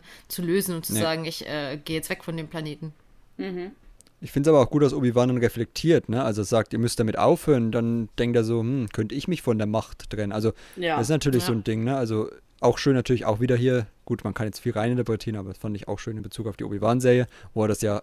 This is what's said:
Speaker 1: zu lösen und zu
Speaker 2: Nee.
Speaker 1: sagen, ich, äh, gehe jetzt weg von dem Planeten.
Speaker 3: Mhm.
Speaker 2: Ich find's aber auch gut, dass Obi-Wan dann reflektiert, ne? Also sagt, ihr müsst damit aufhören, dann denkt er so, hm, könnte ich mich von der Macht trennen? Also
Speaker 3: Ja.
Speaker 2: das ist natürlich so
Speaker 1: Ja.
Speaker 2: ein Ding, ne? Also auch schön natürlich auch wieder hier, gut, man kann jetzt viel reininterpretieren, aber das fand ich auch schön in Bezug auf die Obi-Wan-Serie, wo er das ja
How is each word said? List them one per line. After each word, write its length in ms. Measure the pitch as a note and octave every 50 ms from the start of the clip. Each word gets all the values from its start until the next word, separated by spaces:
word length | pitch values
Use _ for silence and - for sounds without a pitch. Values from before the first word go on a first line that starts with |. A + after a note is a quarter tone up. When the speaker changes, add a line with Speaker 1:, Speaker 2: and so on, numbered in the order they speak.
| - - - - - -
Speaker 1:
zu 120 | - -
lösen 360 | F3 E3 F3 G3+ F#3+ F#3 F3
und 100 | E3 D#3+
zu 80 | - G3
Speaker 2:
Nee. 60 | -
Speaker 1:
sagen, 240 | - D#3+ D#3+ D#3+ E3
ich, 240 | D#3 E3 - - -
äh, 300 | D3 D3+ C#3+ C3+ C#3 D3+ D3
gehe 120 | - D#3+
jetzt 140 | D#3+ D3+ -
weg 120 | F#3+ - -
von 140 | - E3
dem 100 | E3 D#3+
Planeten. 460 | D3+ - E3 D#3 D3+ D3 - - D#3 D3+ _ _ _ _ - - - - -
Speaker 3:
Mhm. 340 | F#3+ G3 F#3 F3+ F3 F#3+ - _ - - - - - _ _ -
Speaker 2:
Ich 120 | - - -
find's 160 | C#3 C#3+ D#3+
aber 100 | D#3+ C#3+
auch 80 | B2 -
gut, 120 | - D3 D3
dass 100 | C3+ D3
Obi-Wan 340 | D3+ C3+ B2 A2+ A#2+ B2 B2+
dann 100 | B2+ B2
reflektiert, 720 | A#2 A2 - A2+ A#2 - - - - D#3+ E3+ C3+ - -
ne? 160 | G#2+ B2 C3+
Also 180 | B2+ G#2+ G#2 G#2
sagt, 300 | - B2 A2+ G#2 - -
ihr 80 | A2+
müsst 180 | A#2 A#2 - -
damit 180 | A#2 A2 -
aufhören, 540 | - - B2 E3+ E3+ - - D3 B2 A#2 A2+
dann 380 | A2 A#2+ A#2 A#2 A#2 A#2 A2+ G#2+ - -
denkt 160 | A#2+ A#2+ A#2+
er 80 | A#2+ A2+
so, 160 | A2 A#2 A#2
hm, 300 | A2 A#2 C3+ C#3 A#2+ G#2 -
könnte 220 | - A2 G#2 A2+
ich 140 | C#3+ - -
mich 140 | F3 D3+ -
von 160 | - A2+ G#2+
der 100 | G#2+ G#2
Macht 420 | G#2+ A2+ G#2+ - - - - -
trennen? 220 | - G#2 G#2 G2+ G2
Also 220 | G#2+ G#2+ A2 - - - - -
Speaker 3:
Ja. 220 | - F3+ E3 D#3
Speaker 2:
das 80 | D3 A#2
ist 40 | A#2
natürlich 340 | D#3+ D3 - C#3+ C3 B2 A2+
so 80 | - A#2+
Speaker 1:
Ja. 60 | A2+
Speaker 2:
ein 40 | G2+
Ding, 220 | - A2 A2+ A2+
ne? 120 | A#2+ C#3
Also 320 | C#3 B2+ A2 A2 G#2+ A2 - - - - _ _ -
auch 200 | - A#2+ A#2+ -
schön 160 | - C#3+ C3+
natürlich 300 | B2+ A#2 - B2+ A#2 -
auch 120 | - G#2+ G2+
wieder 160 | B2 B2 B2+
hier, 320 | A#2+ A#2+ C3 B2+ B2 A2 - - _ -
gut, 180 | - A#2+ G#2 -
man 100 | G#2+ F#2+
kann 120 | - A2+
jetzt 120 | G#2+ F#2+ -
viel 140 | - - -
reininterpretieren, 640 | G#2+ G#2+ A#2+ B2 B2 A#2 A#2 A2 G#2 - A#2+ G#2+ G#2
aber 120 | F#2+ F#2+
das 80 | F#2+ -
fand 180 | - A2 G#2
ich 100 | G2 G2+
auch 140 | - G#2 -
schön 160 | - A#2+ A2
in 80 | A2 G2+
Bezug 240 | G2+ - - A2+ A2
auf 80 | G2
die 80 | - A2
Obi-Wan-Serie, 640 | G#2 G2+ G2+ G2 A2+ A#2+ B2+ B2+ B2+ B2 B2 B2 - - - - - -
wo 80 | A2 G#2+
er 60 | G#2+
das 120 | G#2 -
ja 220 | - G#2+ G#2 G#2